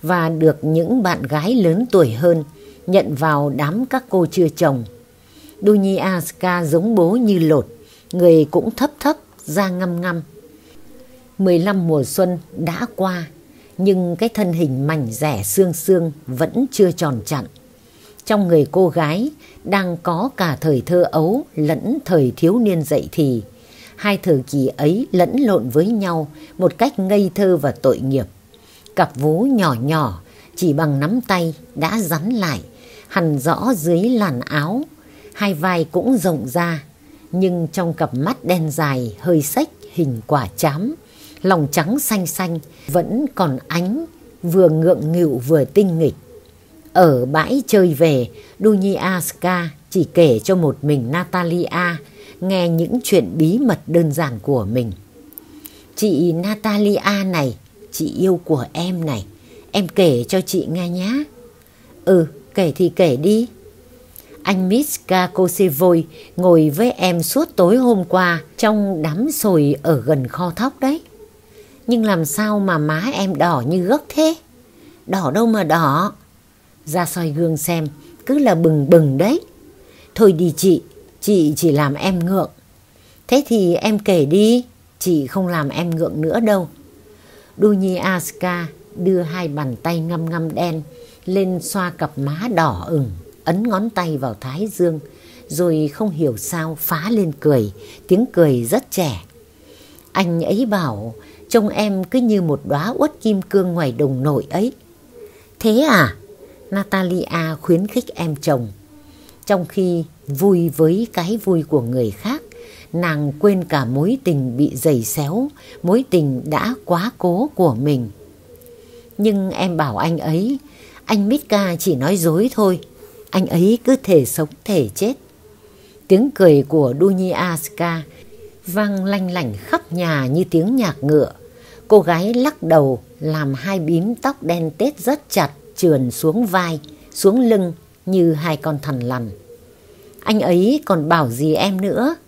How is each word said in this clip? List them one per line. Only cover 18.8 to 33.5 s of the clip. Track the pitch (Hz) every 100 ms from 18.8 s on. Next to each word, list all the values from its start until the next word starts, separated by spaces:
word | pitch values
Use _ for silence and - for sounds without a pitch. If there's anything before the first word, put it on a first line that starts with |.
| 185
gái | 165 151 165 262 - - -
đang | - 196 185 170
có | 180 170 247 -
cả | 185 135
thời | 160 139 -
thơ | 175 170
ấu | 160 160 233 - -
lẫn | 151 131 - 285 -
thời | 180 131 -
thiếu | 165 220
niên | 220 175
dậy | 143 151 -
thì. | - 143 120 101 - - - - -
Hai | 208 202
thời | - 147 127
kỳ | 143 131 -
ấy | 151 190 269
lẫn | 185 175 262
lộn | 269 190 120
với | 139 185
nhau | 226 190 165 147 - - -
một | 180 -
cách | 240 285
ngây | 190 208 190 175
thơ | 196 175
và | 139
tội | - 135 120
nghiệp. | 131 135 107 - _ - - - - -
Cặp | 165 123
vú | 147 160
nhỏ | 254 254 175 120
nhỏ | 131 160 135 92 - - - -
chỉ | 180
bằng | 143 160 139
nắm | 147 240
tay | 233 185 165 151 - -
đã | 160 220
rắn | 185 160 180
lại, | 240 180 120 - - - - -
hằn | - 170 147
rõ | 135